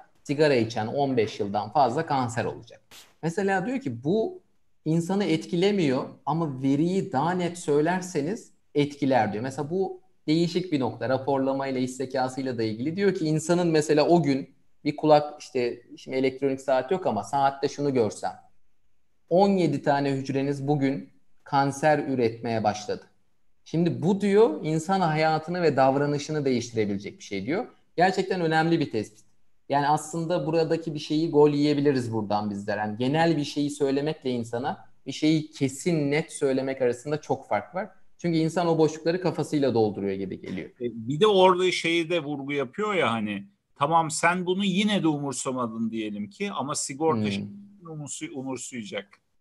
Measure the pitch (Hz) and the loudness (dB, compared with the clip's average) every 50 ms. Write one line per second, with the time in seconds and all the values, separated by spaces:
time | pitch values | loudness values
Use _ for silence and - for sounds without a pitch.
0 | - _ _ _ _ - 143 135 156 147 139 120 113 110 113 117 107 113 123 139 | -12 _ _ _ _ -6 0 2 4 4 4 4 2 0 -2 -4 -4 -4 -2 0
1 | 143 135 131 120 104 101 - - 107 101 101 104 104 107 - 151 147 156 120 156 | 0 2 2 2 0 0 -2 -4 -4 -4 -2 -4 -4 -2 2 2 2 2 2 -2
2 | 160 160 143 135 127 113 - 120 104 87 73 73 - - - - _ _ - - | -2 -2 -2 -2 -2 -2 -2 -2 -4 -4 -6 -8 -14 -20 -20 -20 _ _ -20 -20
3 | - - _ _ - 165 170 - 196 196 196 190 180 240 269 269 269 147 117 117 | -20 -20 _ _ -6 -4 -2 -2 0 0 0 0 -2 -2 -4 -4 -4 -6 -8 -4
4 | 123 147 190 220 - 370 - - - _ _ _ _ _ _ _ _ 156 160 165 | -2 0 0 0 0 -2 -6 -10 -18 _ _ _ _ _ _ _ _ 0 0 0
5 | 165 170 190 202 208 165 160 160 - - 185 170 180 202 208 196 165 139 127 131 | 0 0 0 0 0 2 0 0 -2 -2 0 2 2 2 2 2 2 2 2 0
6 | - - - - _ 139 151 165 170 151 131 127 131 135 139 143 160 175 185 190 | -2 -6 -10 -8 _ -4 -2 -2 -2 -2 -4 -2 0 2 2 2 2 2 0 0
7 | 170 - - 131 143 170 185 180 175 165 175 - - - 143 147 151 165 180 185 | -2 -2 -2 -2 0 0 0 -2 -2 -4 -6 -6 -2 0 2 2 4 2 0 -2
8 | 180 - - 151 135 160 214 - - - _ _ _ _ - 147 143 143 - - | -4 -4 -4 -4 -4 -2 -4 -6 -10 -16 _ _ _ _ 0 0 0 0 -2 -2
9 | 147 131 131 120 107 104 98 104 120 135 131 - 147 143 170 190 190 190 - - | 0 2 2 2 2 2 0 -4 -6 -6 -6 -6 -6 -4 -4 -2 -2 -4 -6 -10
10 | - _ _ _ _ - 151 165 175 165 170 190 180 - 151 139 127 113 117 - | -16 _ _ _ _ 0 2 2 2 2 0 -2 -2 -2 -2 0 0 -2 -2 -4
11 | 113 117 131 131 135 147 139 135 135 135 135 135 135 135 135 127 131 123 123 - | -2 0 0 0 0 0 0 0 0 0 0 0 0 0 -2 -2 -2 -4 -4 -6
12 | 131 131 - 135 127 127 - - 135 131 123 113 113 110 107 110 123 151 165 196 | -6 -4 -2 -2 -2 -2 -2 -4 -4 -4 -2 -2 -2 -2 -2 -2 -4 -4 -2 0
13 | 202 196 180 190 160 156 156 156 151 - 175 175 180 170 160 156 151 - 151 151 | 2 2 2 2 0 0 0 0 2 2 2 2 4 4 4 2 4 4 4 4
14 | 143 139 170 175 151 139 135 135 139 - - _ _ - - _ - 147 147 - | 6 6 6 6 6 4 0 0 -2 -6 -14 _ _ -20 -20 _ -6 -6 -4 0
15 | - 156 151 151 147 147 151 - - - - 127 120 120 143 - - - - - | 4 6 6 6 6 2 -4 -12 -16 -6 -4 -2 -2 -2 -4 -6 -12 -18 -20 -20
16 | - 147 131 131 131 131 131 - 139 135 135 131 - - 131 127 131 - 190 180 | -12 -6 -2 0 0 0 0 0 -2 -2 -2 -2 0 0 0 0 2 0 -2 -2
17 | - 143 117 104 - - - 139 139 135 139 - - 139 - - 143 143 131 127 | 0 -2 -2 -2 -4 -2 0 2 2 2 2 0 -2 -4 -2 -2 -2 0 2 2
18 | 110 104 - - - 92 - - - - - - - - _ _ _ _ _ _ | 2 2 0 -4 -8 -8 -8 -10 -16 -20 -20 -20 -20 -20 _ _ _ _ _ _
19 | _ _ _ _ _ _ 165 180 202 202 196 185 175 156 143 139 - 151 143 139 | _ _ _ _ _ _ 2 4 4 4 4 4 2 2 0 0 0 0 0 2
20 | 143 139 139 135 131 135 135 135 135 139 143 135 135 139 147 147 135 135 135 - | 2 0 -2 -2 -4 -4 -2 -2 -2 -2 -4 -4 -2 -2 0 2 2 0 0 -2
21 | - - - - - - - - _ - - 139 139 139 135 - - 156 151 147 | -6 -12 -18 -20 -20 -20 -20 -20 _ -2 0 2 2 2 0 0 2 2 4 2
22 | - - 135 127 120 110 113 113 - 120 113 110 104 107 104 - - - 95 - | 2 -2 0 0 0 0 0 -2 -4 -4 -2 0 0 0 0 -2 -4 -8 -8 -8
23 | - - _ _ _ _ _ _ _ _ _ _ _ - - 160 175 170 131 120 | -10 -14 _ _ _ _ _ _ _ _ _ _ _ -4 -2 0 2 2 0 0
24 | 131 170 208 196 208 202 196 208 226 277 311 - - 156 156 160 160 - 196 190 | 0 0 0 2 2 4 6 6 6 6 4 -2 -4 -2 -2 -2 -2 0 0 0
25 | 180 160 156 156 156 156 156 151 - - 175 180 170 156 131 135 131 135 131 139 | 2 2 2 2 2 2 2 0 -2 -4 -2 2 2 2 4 6 6 4 4 4
26 | 147 147 147 139 143 - 156 151 143 135 127 117 113 - - 113 107 98 101 95 | 2 0 0 -2 -4 -4 -4 -2 0 0 0 0 -2 -2 -2 -2 0 0 -2 -4
27 | - 92 - - - - 104 98 95 117 156 202 - - - _ _ _ _ - | -6 -10 -12 -14 -12 -8 -8 -6 -4 -4 -4 -4 -4 -6 -12 _ _ _ _ 2
28 | 170 196 - - 185 190 196 185 170 160 160 160 160 165 165 160 143 - - 110 | 2 4 4 2 -2 -2 -2 -2 0 2 2 2 4 4 2 2 0 -2 -2 -4
29 | 104 - - - - _ _ _ - - - _ _ - 135 139 147 143 151 147 | -6 -6 -10 -18 -20 _ _ _ -20 -20 -20 _ _ -2 0 0 2 2 2 0
30 | - - - 165 165 165 180 170 151 156 156 165 165 151 165 165 - 175 147 151 | 0 -4 -6 -6 -2 -2 -2 -2 0 0 0 0 2 2 0 -2 -2 -6 -8 -8
31 | - - 156 156 160 165 143 147 147 151 147 143 147 147 147 143 139 147 139 131 | -6 -2 -2 0 0 2 6 6 6 6 6 4 2 2 2 2 2 2 2 2
32 | 117 113 113 110 107 98 104 104 104 104 101 101 101 104 104 104 107 107 107 107 | 0 -2 -2 -4 -2 -2 -2 -2 -2 -2 -4 -4 -4 -4 -4 -2 -2 -4 -4 -2
33 | 123 131 143 160 165 170 160 143 147 143 - 147 143 143 143 - 147 135 135 139 | -2 0 2 2 4 2 2 2 -2 -2 -4 -4 -4 -4 -2 0 0 0 2 0
34 | 143 151 156 - - 131 123 120 113 117 120 117 131 151 - - - - - - | 0 -2 -4 -4 -4 -4 -2 -2 -4 -4 -6 -6 -4 -6 -6 -8 -12 -20 -20 -16
35 | _ - 135 - 151 151 160 156 151 - - - 143 131 135 - - 185 170 156 | _ -12 -6 0 2 2 2 2 0 -4 -4 -4 -4 -4 -4 -4 -2 0 0 0
36 | 143 139 139 156 160 - - - 147 135 131 131 131 135 131 135 131 123 120 120 | 0 2 0 0 -2 -4 -4 -2 0 0 0 0 -2 -4 -2 0 0 0 0 -2
37 | - 147 151 147 - - 139 - - - - 202 - - - 180 214 214 - - | -4 -6 -6 -6 -4 -4 -4 -4 -2 -2 -2 -2 -2 -4 -8 -8 -8 -8 -12 -18
38 | - - - - - 175 165 160 160 160 156 190 175 170 165 156 160 147 151 - | -20 -20 -14 -6 -4 -2 0 0 0 0 0 0 0 2 4 4 2 2 0 -2
39 | - 165 170 175 180 165 147 - 147 - - 151 139 131 113 117 110 107 98 104 | -2 -2 -2 0 0 -2 -2 -2 -2 -2 0 0 2 2 4 2 2 2 0 -2
40 | 98 98 98 95 98 92 92 87 - 98 92 90 78 - - - 123 120 113 117 | -4 -4 -4 -4 -6 -8 -8 -10 -10 -10 -10 -10 -10 -12 -12 -10 -10 -8 -8 -8
41 | 110 117 143 151 208 214 202 190 185 185 185 175 185 185 165 - - 165 165 170 | -6 -6 0 2 4 4 6 8 8 8 6 6 2 0 0 0 -2 0 0 0
42 | 165 156 175 170 147 143 147 135 135 139 143 143 135 120 - - 214 214 202 175 | 0 0 -2 -2 -2 -4 -6 -6 -6 -4 -4 -4 -4 -4 -4 -4 -4 -2 0 0
43 | 143 113 113 113 104 107 104 98 98 - _ _ _ _ _ - 143 147 165 165 | 0 0 0 0 -2 -4 -4 -6 -8 -12 _ _ _ _ _ -2 0 2 4 2
44 | 160 156 151 - - - 180 185 180 170 185 190 208 196 170 185 220 208 208 185 | 2 2 -2 0 0 2 2 0 0 -2 0 0 0 0 2 2 2 2 2 2
45 | 156 160 151 143 143 139 131 - - 139 127 127 123 113 110 113 113 110 107 113 | 2 2 0 0 -2 -4 -6 -6 -6 -4 -4 -2 -4 -4 -2 -4 -4 -2 -2 -4
46 | 107 107 104 104 104 101 - - 202 202 - - 131 139 147 - - - 143 135 | -6 -6 -6 -6 -8 -10 -8 -8 -8 -6 -4 -6 -6 -4 -4 -6 -6 -8 -6 -2
47 | 160 160 151 110 107 104 101 101 101 101 - - - - - - 175 165 160 151 | 0 0 2 2 0 -2 -2 -4 -6 -8 -12 -14 -18 -20 -20 -20 -18 -16 -14 -12
48 | 147 131 - - 156 160 165 139 127 131 131 120 - - 131 123 107 98 - 104 | -12 -12 -12 -12 -12 -10 -10 -10 -8 -8 -8 -10 -10 -10 -10 -12 -10 -10 -10 -10
49 | 101 - - _ _ _ _ _ | -10 -12 -18 _ _ _ _ _